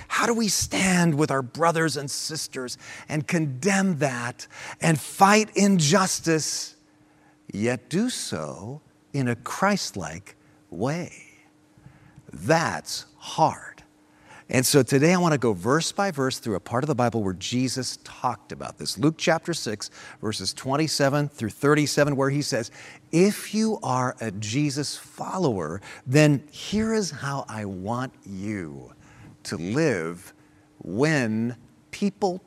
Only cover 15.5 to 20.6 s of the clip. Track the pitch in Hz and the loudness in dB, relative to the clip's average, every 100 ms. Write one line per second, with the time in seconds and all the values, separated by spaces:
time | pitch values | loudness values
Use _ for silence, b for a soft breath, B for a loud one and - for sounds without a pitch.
15.5 | 90 107 156 - - 196 139 131 - 117 | 0 2 2 0 -2 -2 -2 -2 -2 -4
16.5 | 90 - 120 147 120 120 113 95 90 - | -4 -2 -2 0 2 2 2 -2 -4 -4
17.5 | 123 127 131 120 - - - 127 107 - | -2 -2 -4 -6 -10 -16 -6 -4 -4 -10
18.5 | 69 67 - 76 95 147 160 - 160 - | -12 -10 -10 -10 0 0 2 0 0 -2
19.5 | 160 117 107 - B B B 107 104 95 | -6 -4 -6 -10 B B B -6 -4 -6
20.5 | - | -6